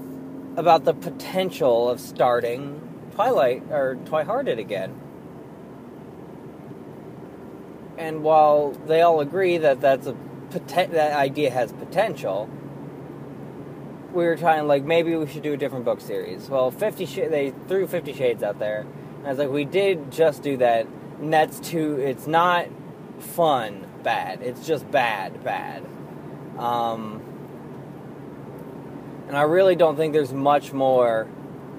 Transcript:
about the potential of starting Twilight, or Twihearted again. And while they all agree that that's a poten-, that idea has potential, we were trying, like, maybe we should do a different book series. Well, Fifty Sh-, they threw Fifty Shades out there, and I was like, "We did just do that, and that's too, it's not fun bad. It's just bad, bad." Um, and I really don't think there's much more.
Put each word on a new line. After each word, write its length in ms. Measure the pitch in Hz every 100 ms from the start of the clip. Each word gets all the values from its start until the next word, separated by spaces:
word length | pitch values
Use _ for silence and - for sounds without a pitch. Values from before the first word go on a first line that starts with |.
| - - - - - -
about 280 | 165 160
the 100 | 170
potential 960 | 147 165 - - 185 185 180 139 117 120
of 100 | 123
starting 800 | - - 131 120 117 123 143 147 - - -
Twilight, 480 | - 233 214 131 131 -
or 280 | 151 131 127 -
Twihearted 520 | 156 147 240 247 117
again. 400 | 98 98 95 - - - - - - - - - - - - - - - - - - - - - - - - - - - - - - -
And 240 | 160 156
while 480 | 151 156 151 147 147 123 151
they 160 | 160
all 180 | 170 160
agree 380 | 143 185 185 170
that 240 | 156 131
that's 240 | 139 135 143
a 100 | - - - -
poten-, 420 | 180 - 175 180
that 200 | 160 151
idea 380 | 147 139 139 143
has 220 | 127 113
potential, 760 | - - 165 214 147 104 95 117 143 - - - - - - - - - - - - - - -
we 120 | 180
were 120 | 170 156
trying, 300 | 165 156 147
like, 160 | 143
maybe 320 | 139 165 165
we 120 | 165 151
should 160 | 151
do 100 | 151
a 40 | 143
different 280 | 139 131
book 160 | 117 104
series. 480 | - 98 92 92 -
Well, 220 | 135 127
Fifty 340 | 127 208 -
Sh-, 240 | 175 190 160
they 240 | 151 139 131 -
threw 180 | 190 170
Fifty 280 | 170 151
Shades 280 | 135 127 110
out 160 | 107 101
there, 280 | 107 107 - - - -
and 80 | 143
I 40 |
was 80 | 135
like, 120 | 143
"We 140 | 143
did 460 | 143 175 196 175 139
just 320 | 151 160 143
do 140 | 143 131
that, 300 | 120 117 110 - - -
and 120 | 151
that's 280 | 156 156 -
too, 360 | - 170 151 143
it's 280 | 135 127 147
not 400 | 165 180 175 - - - - - -
fun 680 | - - 160 131 110 98 - -
bad. 400 | 127 107 90 92
It's 240 | 123 120 120
just 240 | 147 -
bad, 540 | 143 120 104 92 92
bad." 400 | 110 95 - 85 - - - - - - - -
Um, 640 | 120 120 117 113 107 110 - - - - - - - - - - - - - - - - - - - - -
and 80 | 139
I 60 |
really 340 | 151 180 190 175
don't 200 | 165 147
think 160 | 160
there's 200 | 151 135
much 400 | 135 143 147 143
more. 560 | 135 135 127 120 113 110 - - - -